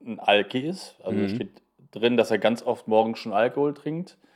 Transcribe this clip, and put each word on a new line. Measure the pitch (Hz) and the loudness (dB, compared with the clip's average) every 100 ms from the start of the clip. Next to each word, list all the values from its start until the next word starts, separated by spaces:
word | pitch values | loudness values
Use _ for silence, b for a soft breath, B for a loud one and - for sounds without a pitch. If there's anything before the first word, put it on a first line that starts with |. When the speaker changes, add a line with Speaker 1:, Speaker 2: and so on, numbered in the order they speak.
| 120 | -14
Speaker 1:
ein | 107 | -4
Alki | - 104 101 127 | 2 4 2 -4
ist. | 147 190 - - | -4 -8 -12 -14
Also | 95 - | -6 -2
Speaker 2:
Mhm. | 98 | -2
Speaker 1:
steht | 117 104 - _ _ _ | -4 -8 -14 _ _ _
drin, | 101 117 120 | -2 2 4
dass | - | 2
er | 107 | 2
ganz | 107 117 | 2 0
oft | 127 110 - | -2 -4 2
morgens | 110 113 113 | 2 2 -2
schon | 117 | -4
Alkohol | 101 120 143 147 | 0 0 0 -2
trinkt | 143 151 160 185 _ b | -4 -6 -8 -8 _ b